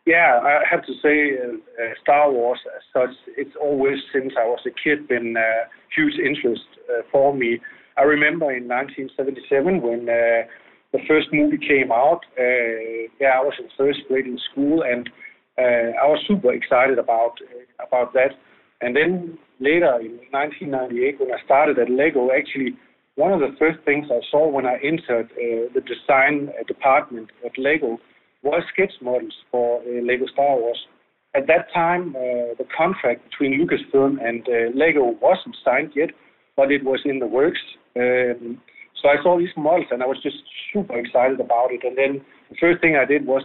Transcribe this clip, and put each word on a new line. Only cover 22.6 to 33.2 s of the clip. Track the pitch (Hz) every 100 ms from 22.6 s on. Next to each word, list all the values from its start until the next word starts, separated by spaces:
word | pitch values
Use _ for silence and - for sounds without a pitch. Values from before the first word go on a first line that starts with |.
| 131 123 _ _ _ -
one | 170
of | 185
the | 135 135
first | 156 160
things | 151 143 147
I | 120 -
saw | 147 156
when | 139 127
I | 123
entered, | 143 165 - 117 117
uh, | - 120 113 120
the | 131
design, | 127 117 - 135 139 147 143
uh, | - 113
department | - 135 143 143 117 107 _
at | 120 -
Lego | 135 156 131 117 _ _ _ _
was | 139 127 -
sketch | - 196 -
models | 123 123 113 - _
for, | 123 120 120
uh, | 123 123
Lego | 120 127 131
Star | - 143 131
Wars. | 117 117 - _ _ _ _
At | 143 139
that | 165 -
time, | 175 170 175 175
uh, | 135 127 123 120 117
the | 127 -
contract | 170 190 123 117